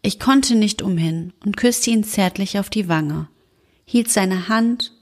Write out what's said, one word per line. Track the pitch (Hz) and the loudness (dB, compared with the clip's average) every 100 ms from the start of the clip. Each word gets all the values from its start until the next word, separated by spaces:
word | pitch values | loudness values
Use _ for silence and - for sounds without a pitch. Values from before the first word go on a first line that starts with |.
Ich | 202 - | -4 -2
konnte | 254 269 262 | 2 4 4
nicht | 226 208 208 | 2 2 0
umhin | 196 170 165 165 170 _ | -2 0 -2 -4 -8 _
und | 208 - | -6 2
küsste | 240 240 - | 2 2 0
ihn | 226 | 0
zärtlich | 214 - 185 - 196 202 | 0 0 0 -2 -4 -4
auf | 190 | -4
die | 214 180 | -4 0
Wange, | 160 151 156 156 _ _ _ _ _ | 0 0 -6 -8 _ _ _ _ _
hielt | _ 240 226 | _ 0 2
seine | - 185 185 180 | 0 0 -2 0
Hand | 220 233 240 - _ | 0 2 0 -6 _